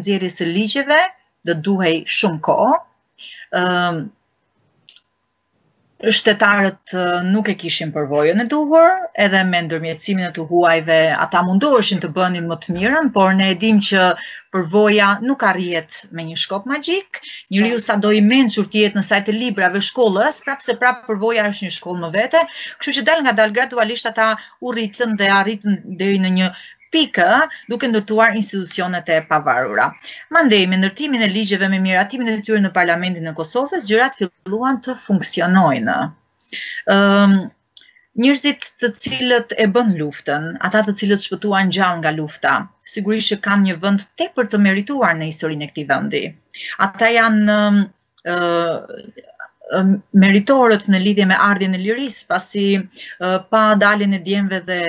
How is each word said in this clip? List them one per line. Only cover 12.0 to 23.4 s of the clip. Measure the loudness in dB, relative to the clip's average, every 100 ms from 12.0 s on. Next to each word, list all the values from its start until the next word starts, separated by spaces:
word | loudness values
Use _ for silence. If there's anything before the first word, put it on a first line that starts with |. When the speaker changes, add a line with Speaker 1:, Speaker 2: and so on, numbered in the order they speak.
Speaker 1:
të | -4
bënin | -2 -2 -2 -6
më | -6
të | -6 -4
mirën, | -2 0 0 2
por | 2
ne | 4 2
e | 0
dim | 2 2
që | 2 2 2 0 -6 -18 -8
përvoja | -6 0 2 4 4 2 0 -2
nuk | 0 0
arrihet | -2 -4 -6 -8 -14 -16
me | -14 -10
një | -8
shkop | -6 -6 -6
magjik. | -6 -4 -4 -6 -14 -16 -20 -4
Njeriu | 0 0 0
Speaker 2:
Po. | -2
Speaker 1:
sa | 0
do | 2
i | 2
mençur | 4 4 2 0 -2
të | 0
jetë | 0 0
në | 0
sajt | 0 0
e | -4
librave | -4 -2 -2 0
shkollës, | -4 0 0 2 0 -2 -8
prap | -6
se | -6 0
prap | 0 0 -4
përvoja | -4 -2 0 -2
është | -4 -8
një | -10
shkollë | -10 -8 -4
më |
vete, | -2 0 0 0 -4 -16 -10
kështu | -6 -2
që | 0
dal | 2 2
nga | 2